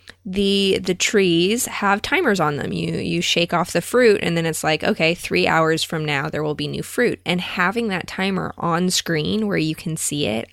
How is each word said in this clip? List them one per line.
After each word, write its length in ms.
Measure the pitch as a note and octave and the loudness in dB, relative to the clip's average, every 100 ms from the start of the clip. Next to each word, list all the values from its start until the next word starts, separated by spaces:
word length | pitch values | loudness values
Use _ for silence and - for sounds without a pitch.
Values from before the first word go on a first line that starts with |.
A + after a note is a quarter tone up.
| - - G3 | -20 -16 -6
the, 520 | F#3 G3 G3 G3 - | 0 2 2 2 2
the 160 | F#3+ | 0
trees 720 | F3+ - G#3 F#3+ E3 F#3 A#3 - | -2 2 4 4 4 4 0 -2
have 340 | - G3+ G3+ | -2 0 0
timers 400 | - - D#4+ G3 | 0 2 2 2
on 160 | D3+ D3 | 2 0
them. 160 | F#2+ | -4
You, 220 | E3+ E3 E3 | -4 -4 -4
you 240 | - E3+ | -2 -2
shake 320 | - - E3+ | 0 0 2
off 200 | F3 F3 | 0 0
the 100 | F3 | -2
fruit 380 | - A#3+ A#3+ G3 | 0 4 6 4
and 160 | - E3+ | 2 0
then 80 | E3 | 0
it's 180 | D#3+ | -2
like, 180 | D#3 D#3 | 0 0
"Okay, 320 | - A3+ D#3+ | 0 2 2
three 320 | F3 - F3 F#3 | 0 -2 0 2
hours 380 | D#3+ D#3+ D#3+ | 4 2 0
from 180 | - E3 D3+ | -2 -4 -2
now 240 | C#3+ D3+ | -2 -2
there 120 | D#3 | -4
will 120 | D3+ | -4
be 120 | D3+ D3 | -4 -6
new 160 | C#3+ | -6
fruit." 380 | D#3+ - A#3+ - - | -6 0 0 0 -2
And 160 | F3+ | -2
having 460 | - - F3+ A#3 A#3 | -2 -2 -2 0 -2
that 180 | F3+ - | -4 -6
timer 480 | - F#3+ F#3+ E3 - | -4 -2 -2 -4 -4
on 320 | E3+ E3+ F#3 | -2 0 0
screen 580 | - - D#3 D#3 G#3 G#3 | 0 0 -2 0 -2 0
where 120 | E3+ | 0
you 160 | D#3 | -2
can 240 | D#3 E3+ D#3+ | -2 -6 -4
see 260 | - D3 D3 | -4 -2 -2
it, 220 | A2 - | -2 -4